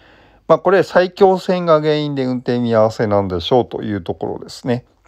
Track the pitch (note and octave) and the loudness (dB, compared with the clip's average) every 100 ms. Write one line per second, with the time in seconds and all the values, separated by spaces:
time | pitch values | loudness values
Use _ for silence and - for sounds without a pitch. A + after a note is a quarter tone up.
0 | _ _ _ _ - D#3+ F3+ F#3+ D3 - | _ _ _ _ 0 2 4 2 2 0
1 | F#3 - G3 F#3 - F3+ F3 D#3 D#3 D3+ | 0 2 2 2 -2 -2 2 2 2 0
2 | D3 C#3 B2+ B2+ B2+ A#2+ A#2+ A2+ A2 - | -2 -2 -2 -4 -2 -2 2 2 2 0
3 | A2 G2+ G2 F2+ E2+ C3 A2+ - A2+ G2+ | 0 0 0 -4 0 0 0 -6 -6 -8
4 | E2+ - A2 E2+ - - - A#2+ - _ | -8 -8 -8 -10 -14 -12 -6 -6 -8 _